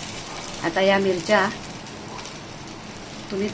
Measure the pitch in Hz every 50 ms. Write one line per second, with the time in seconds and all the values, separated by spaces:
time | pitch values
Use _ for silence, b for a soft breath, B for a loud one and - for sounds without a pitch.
0 | - - - - - - - - - - - - - 170 165 190 190 196 196 196
1 | 196 196 185 180 165 - 214 202 190 208 226 - - - - - - - - -
2 | - - - - - - - - - - - - - - - - - - - -
3 | - - - - - - 208 190 202 214